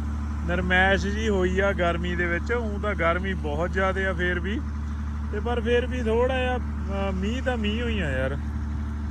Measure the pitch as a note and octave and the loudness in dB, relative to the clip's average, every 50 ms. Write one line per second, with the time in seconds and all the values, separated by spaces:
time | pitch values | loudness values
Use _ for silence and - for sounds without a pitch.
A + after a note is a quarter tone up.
0 | - - - - - - - - - E3+ F3 F3+ F#3 F3+ F#3 F#3 F#3+ G3 G3 F3+ | -2 -4 -4 -4 -4 -4 -4 -2 -2 0 0 0 2 4 4 6 6 6 4 4
1 | F3 G3+ G3+ G#3+ A3+ A3 G3+ F#3 F3+ F3+ F3+ F#3+ G3 G3 F#3+ F3 F3 E3+ E3+ E3+ | 2 0 0 0 2 2 2 4 2 2 4 2 2 2 2 2 2 2 2 0
2 | F3 F3 F3 F3 F3 E3+ E3+ E3+ - - A#3+ B3 A3+ G#3+ G#3 F#3+ G3+ G#3 F#3+ E3 | 0 -2 0 0 0 0 0 -2 -2 -2 -2 -2 -2 -2 -2 -2 -2 -2 0 2
3 | E3 E3 E3+ F3+ F#3+ F#3+ F3+ D#3 D3 D3 D3 D#3 F3 F3+ E3+ F#3+ F#3+ F#3+ F#3 F#3+ | 2 2 2 2 0 -2 -2 -2 -2 -2 -2 -2 -2 0 0 0 2 2 2 0
4 | F#3+ F#3+ F3+ E3 F3 F3+ F3+ F3 - - A3 C#4+ - - - - - - - - | 0 0 0 0 0 0 0 0 -2 -2 -2 -2 -4 -4 -4 -4 -4 -4 -4 -4
5 | - - - - - - - G#3 G3+ A#3+ A#3+ A#3+ G#3 A#3+ A#3+ A#3+ B3 A#3 B3+ B3 | -4 -4 -4 -4 -4 -4 -4 -2 -2 -2 0 0 2 4 4 4 2 2 -2 0
6 | A3+ A3 A3 A#3 B3 B3+ C4 B3+ B3+ B3+ B3+ B3 B3 - - - - - G3 G3 | 0 2 2 4 4 2 2 2 0 0 0 0 -2 -4 -4 -4 -4 -2 -2 -2
7 | G3 G3 F#3 F#3 F#3+ G#3+ A#3+ C4 A#3+ C4 B3 A3+ G#3 G#3 G#3+ A#3 A#3+ A#3 A3 G3+ | -2 0 0 0 0 -2 -2 -2 -2 -2 0 0 0 0 0 0 0 -2 0 0
8 | E3 C#3 C3 C3 C3 C3+ C#3 C3+ - - - - - - - - - - - - | 0 0 0 0 0 0 -2 -2 -4 -4 -4 -4 -4 -4 -4 -4 -4 -4 -4 -4
9 | - - | -4 -4